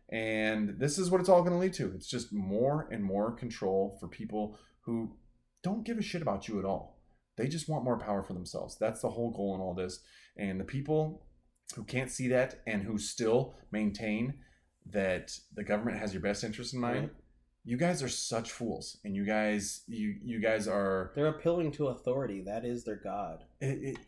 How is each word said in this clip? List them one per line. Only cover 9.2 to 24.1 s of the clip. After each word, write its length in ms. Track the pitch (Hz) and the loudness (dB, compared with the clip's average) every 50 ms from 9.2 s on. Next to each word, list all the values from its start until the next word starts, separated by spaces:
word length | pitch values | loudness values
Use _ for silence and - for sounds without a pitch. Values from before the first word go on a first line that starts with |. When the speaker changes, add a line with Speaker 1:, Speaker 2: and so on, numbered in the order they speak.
| 117 117 | -2 -2
Speaker 1:
goal 240 | 107 - 101 98 95 | 0 0 0 0 0
in 60 | 92 | 0
all 140 | 95 92 87 | -2 -2 -2
this. 260 | 90 92 87 - - - - - - - - _ | -2 -2 -4 -4 -8 -14 -20 -20 -20 -20 -18 _
And 240 | - 101 98 95 95 | -6 -4 -4 -2 -4
the 40 | 98 | -4
people 600 | - - 135 139 147 156 156 156 156 160 - - - - _ _ _ _ _ _ - - | -4 -4 -4 -2 2 2 2 2 0 -2 -8 -14 -20 -20 _ _ _ _ _ _ -12 -10
who 80 | - 107 | -10 -8
can't 260 | - - 127 131 127 | -4 -2 -2 -2 -2
see 180 | - - 131 123 | -2 -2 2 4
that 320 | 123 123 131 131 - - - | 4 4 4 2 0 -6 -6
and 160 | - 110 101 92 | -2 -2 -2 0
who 160 | 113 110 104 | 0 -2 -2
still 560 | 104 - - - 117 110 113 127 139 135 - - - - | -2 -4 -2 0 4 4 6 4 4 2 -4 -14 -12 -6
maintain 640 | - 107 107 104 - - 117 107 107 107 117 131 143 - - - _ _ _ _ _ _ _ | -2 0 0 0 0 0 -2 -2 0 0 0 -2 -2 -6 -12 -20 _ _ _ _ _ _ _
that 460 | 90 90 104 95 95 92 87 - - - - - _ - | -4 0 2 2 2 2 0 -2 -6 -12 -12 -14 _ -8
the 100 | - 104 | -8 0
government 340 | - 104 104 113 117 113 113 | 0 2 2 2 0 -2 0
has 140 | 110 104 95 | -2 -2 -2
your 100 | 92 - | 0 0
best 220 | 101 101 - - | 0 0 0 -2
interest 300 | 113 107 120 123 - - | -4 -4 -4 -6 -6 -4
in 60 | 127 | -2
mind, 200 | 120 120 123 131 | 0 2 2 0
Speaker 2:
Right. 100 | 143 143 - - - _ _ _ _ _ _ _ - | 0 -2 -6 -10 -20 _ _ _ _ _ _ _ -4
Speaker 1:
you 120 | - 120 | -2 0
guys 260 | 127 165 170 180 175 135 | 2 4 2 2 2 0
are 60 | 123 | -2
such 420 | - - - - 120 113 113 - | -2 -4 -2 -2 -2 -2 -2 -4
fools. 480 | - - 117 110 95 - - - - - - | -6 -4 -4 -4 -4 -4 -6 -10 -14 -10 -8
And 100 | 104 95 | -4 -2
you 100 | 98 101 | 0 0
guys, 580 | 101 107 107 107 107 107 104 95 - - - - | 2 2 4 4 4 2 2 0 -2 -6 -8 -10
you, 300 | - 117 113 107 104 101 101 - | -8 -6 -2 -2 -2 -2 -4 -6
you 180 | 123 117 110 | -4 -2 2
guys 260 | 107 113 110 110 101 | 4 4 4 4 2
are 460 | 95 92 101 98 98 95 95 92 87 - | 2 2 2 4 4 2 2 0 -2 0
Speaker 2:
They're 140 | 147 147 156 | 2 2 2
appealing 420 | 151 151 - 170 170 175 165 151 135 | 2 2 2 2 2 4 2 0 0
to 160 | - 147 131 | 0 0 0
authority. 540 | 123 - - 127 123 139 135 113 101 95 90 | 0 0 0 0 0 2 0 -2 -4 -4 -4
That 220 | 98 104 117 117 | -4 -4 -4 -2
is 200 | 120 120 120 113 | -4 -4 -4 -4
their 120 | 113 107 | -6 -6
god. 480 | 98 - 98 95 101 101 85 80 82 - - - _ | -6 -6 -6 -4 -4 -4 -6 -8 -10 -14 -20 -10 _
Speaker 1:
It, 360 | 131 135 135 - - 135 131 | -4 -2 -2 -2 -4 -6 -6
it, 20 | - - - | -8 -10 -14